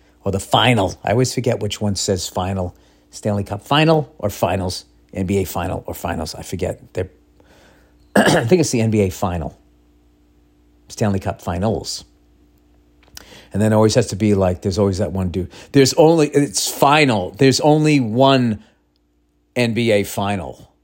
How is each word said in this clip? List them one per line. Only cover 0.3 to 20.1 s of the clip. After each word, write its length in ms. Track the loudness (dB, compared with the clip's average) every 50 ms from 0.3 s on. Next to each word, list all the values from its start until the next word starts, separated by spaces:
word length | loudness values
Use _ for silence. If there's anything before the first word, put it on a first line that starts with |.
the 80 | -4 -4
final. 540 | -2 0 2 4 4 4 4 2 0 -2 -4 -6 -4
I 100 | -2 0
always 200 | 0 0 -2 -2
forget 280 | -4 -2 -2 -2 -2
which 200 | -4 -8 -6 -4
one 140 | -4 -4 -4
says 320 | -2 -2 -2 -2 -4 -4 -6
final. 480 | -6 -6 -4 -4 -4 -4 -6 -6 -8 _ _ _ _ _ _ _
Stanley 340 | -16 -8 -4 -4 -2 -2 -4
Cup 200 | -6 -8 -10 -6
final 500 | -4 -2 0 2 2 2 2 0 -4 -8 -8
or 100 | -8 -8
finals? 560 | -4 -4 -4 -2 -2 -2 -4 -6 -8 -10 -12 _ _ _ _ _ -8
N 120 | -6 -4
B 140 | -2 -2 -2
A 60 | -2
final 380 | -4 -6 -6 -6 -6 -8 -8 -10 -12
or 80 | -12
finals? 400 | -8 -8 -6 -6 -6 -8 -8 -10
I 80 | -12 -12
forget. 500 | -12 -8 -6 -6 -6 -6 -8 -14 -10 -8
They're 160 | -8 -8 -8 -10 _ _ _ _ _ _ _ _ _
<clears throat> 540 | _ _ _ _ _ _ _ _ _ _ 0
I 300 | 2 2 2 2 2 2
think 160 | 2 2 2
it's 80 | 2 0
the 120 | 0 0
N 100 | 0 2
B 100 | 2 2
A 80 | 0 0
final. 500 | -2 -4 -6 -4 -4 -6 -8 -8 -12 -16 _ _ _ _ _ _ _ _ _ _ _ _ _ _ _ _ _ _ _ _ _ _ _ _ _ -18
Stanley 300 | -6 -2 -2 0 0 -2
Cup 220 | -2 -6 -6 -6
finals. 640 | -6 -6 -4 -2 -2 -2 -2 -2 -4 -8 -10 -12 -12 -18 _ _ _ _ _ _ _ _ _ _ _ _ _ _ _ _ _ _ _ _ -20 -20 -20 -20 -20 -20 -16 -8 -4
And 80 | 0
then 120 | 2 2 4
always 220 | 4 4 4 4
has 120 | 2 2 0
to 80 | 0
be 180 | 0 0 2 2
like, 280 | 2 2 0 0 -2
there's 180 | -4 -2 0 0
always 200 | 0 0 0 -2
that 120 | -4 -4
one 180 | -4 -4 -4 -4
dude. 220 | -4 -6 -8 -8 -12 -18 -10 0
There's 220 | 4 4 4 6 6
only, 340 | 6 6 6 6 4 2 2
it's 400 | 2 0 0 0 -2 -4 -6 -6
final. 640 | -2 0 2 4 4 4 4 4 2 0 -2 -4
There's 280 | -2 2 2 4 4 4
only 400 | 2 2 4 4 4 2 2 2
one 640 | 2 0 2 4 4 4 4 4 2 0 -2 -4 -8 _ _ _ _ _ _ _ _ _ _ _ _ _ _ _ _ _ -4
N 180 | -2 -2 0 0
B 180 | 0 0 2
A 120 | 2 2 0
final. 720 | -2